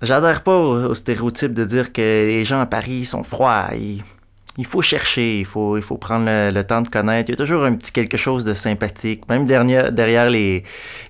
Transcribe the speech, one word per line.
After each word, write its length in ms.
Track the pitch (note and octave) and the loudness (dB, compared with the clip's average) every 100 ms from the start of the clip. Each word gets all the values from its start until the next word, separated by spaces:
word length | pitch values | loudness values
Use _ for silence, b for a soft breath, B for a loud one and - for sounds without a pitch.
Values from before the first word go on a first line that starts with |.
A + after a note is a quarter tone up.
j'adhère 400 | A#2+ C3+ E3 D#3+ | 0 2 4 2
pas 120 | F#3+ F#3 | 2 2
au, 340 | D#3 A#2+ B2 | 2 0 0
au 40 | |
stéréotype 600 | A#2+ - A#2 A#2+ A#2 C#3+ | -2 -2 -2 -2 -2 -2
de 120 | A#2 G#2 | -2 0
dire 260 | B2 B2 | 0 -2
que 100 | - | 0
les 440 | A2 A2 G#2+ A2 G#2+ | 2 2 2 0 0
gens 160 | C3+ | 0
à 60 | A#2+ | 0
Paris 380 | A2 A#2 B2+ B2 | -2 -4 -4 -2
sont 180 | - | -4
froids. 420 | - - B2+ A2 F#2 A2+ | -4 0 2 2 0 -4
Il, 280 | G#2 G2+ G2+ B _ _ - - | -6 -8 -12 B _ _ -16 -12
il 80 | B2 | -4
faut 160 | F#3 | 0
chercher, 560 | D#3+ C#3+ - - A#2 G#2 | 0 0 -2 0 0 0
il 60 | F#2+ | -4
faut, 300 | G#2+ G#2 G#2 | -2 0 -2
il 40 | |
faut 160 | G2+ - | -4 -8
prendre 280 | - A2+ A2+ | -4 0 2
le, 260 | G#2+ G2+ | 2 2
le 120 | G2 | 0
temps 180 | G2+ A#2 | 0 0
de 40 | A#2 | 0
connaître. 420 | A2 G#2+ A2+ A#2 | 0 0 0 0
Il 40 | |
y 20 | A#2+ | -2
a 20 | |
toujours 260 | D3 E3+ | 0 2
un 100 | C3+ | 2
petit 180 | A2+ - | 0 -2
quelque 260 | - A2 B2 | -2 -2 -2
chose 280 | - B2+ G#2+ | -2 -2 -2
de 80 | |
sympathique. 760 | G2+ A2 G2+ G#2 - A2 G#2+ - | -2 -2 -2 -4 -4 -6 -6 -2
Même 180 | A#2+ C3+ | 0 2
derrière, 460 | C3 B2 C3 - | 4 4 4 2
derrière 380 | A#2 A2+ A#2 A#2+ | 2 4 4 4
les, 340 | A#2 G2+ F#2 - B B B B | 4 2 0 -4 B B B B